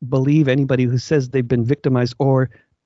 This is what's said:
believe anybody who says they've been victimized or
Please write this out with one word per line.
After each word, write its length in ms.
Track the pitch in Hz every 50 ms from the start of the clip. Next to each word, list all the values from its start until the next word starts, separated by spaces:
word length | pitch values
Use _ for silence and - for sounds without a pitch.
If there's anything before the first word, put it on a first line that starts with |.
| -
believe 400 | 123 135 135 131 143 147 160 151
anybody 380 | 135 127 143 139 131 135 127 123
who 120 | 120 127
says 320 | 123 - - 165 147 127 123
they've 160 | 127 135 123
been 200 | 120 131 120 113
victimized 500 | 117 147 - - 143 131 123 123 120 123 -
or 300 | 139 135 135 131 131 - - _ _ _ _ _ _